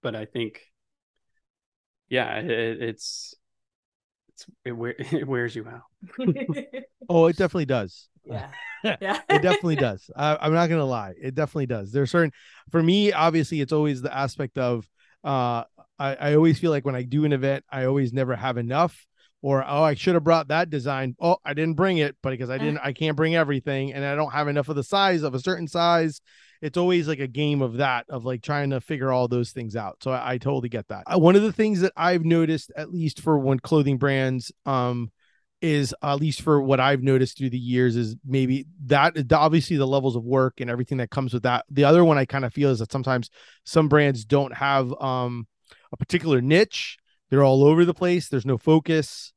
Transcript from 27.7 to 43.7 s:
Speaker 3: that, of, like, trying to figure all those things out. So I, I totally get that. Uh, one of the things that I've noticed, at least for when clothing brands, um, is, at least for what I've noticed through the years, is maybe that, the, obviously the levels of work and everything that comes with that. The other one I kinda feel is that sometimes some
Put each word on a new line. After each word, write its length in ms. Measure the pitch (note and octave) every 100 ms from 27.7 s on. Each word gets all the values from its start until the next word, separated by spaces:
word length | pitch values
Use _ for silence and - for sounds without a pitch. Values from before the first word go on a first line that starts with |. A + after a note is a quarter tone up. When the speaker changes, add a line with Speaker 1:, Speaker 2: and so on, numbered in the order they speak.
| A#2
Speaker 3:
that, 260 | C#3 B2 A#2+
of, 160 | C3+ A#2+
like, 160 | B2+
trying 260 | - D3 C#3+
to 120 | C3+
figure 300 | - D3+ C3+
all 160 | B2+ B2
those 240 | B2 A#2+
things 240 | - A#2 A2
out. 260 | G2+ -
So 80 | -
I, 220 | B2+ B2
I 60 | B2+
totally 300 | C#3 C#3 A#2+
get 200 | A#2 G2+
that. 160 | G#2 -
Uh, 120 | F3
one 180 | E3 G3
of 60 |
the 100 | G#3+
things 280 | F#3 A3 G3+
that 120 | F#3 -
I've 280 | E3+ F3+
noticed, 460 | D#3+ E3 E3 D#3+ - -
at 160 | D3+
least 300 | F3 D#3+ -
for 160 | - D3+
when 220 | C3+ C3+
clothing 360 | - D#3+ C#3+ C3+
brands, 560 | C#3 C3+ C3 C3 A#2+ - -
um, 440 | C3 B2 B2 A#2 _ _ _ _ _
is, 340 | E3+ D3 C3+ -
at 140 | D3 C#3+
least 260 | D#3 C#3
for 180 | - D3
what 180 | C3+ C3
I've 240 | C3 C#3
noticed 360 | C3 C3 B2+ -
through 100 | C3+
the 80 | B2
years, 380 | A#2+ B2 B2+ A#2
is 200 | A2+ A#2 C3+
maybe 400 | C3+ B2+ C3+ C#3 -
that, 300 | C3+ C#3+ D#3
the, 240 | D#3+ C3 D#3
obviously 380 | D#3 D#3+ C#3 D#3+
the 80 | C3+
levels 280 | C#3 C3+
of 80 | A#2+
work 380 | A2+ C3 C3 -
and 80 | B2
everything 300 | A#2+ B2+ C3+
that 100 | A#2+
comes 220 | - C3
with 120 | A#2
that. 200 | A#2 B2 -
The 140 | C#3
other 200 | C#3+ E3
one 140 | E3+ D3
I 80 | C3+
kinda 240 | C#3 B2+
feel 180 | B2+ C#3+
is 100 | B2
that 120 | A2
sometimes 380 | C3+ C3 B2+ A#2+ _ - _
some 240 | -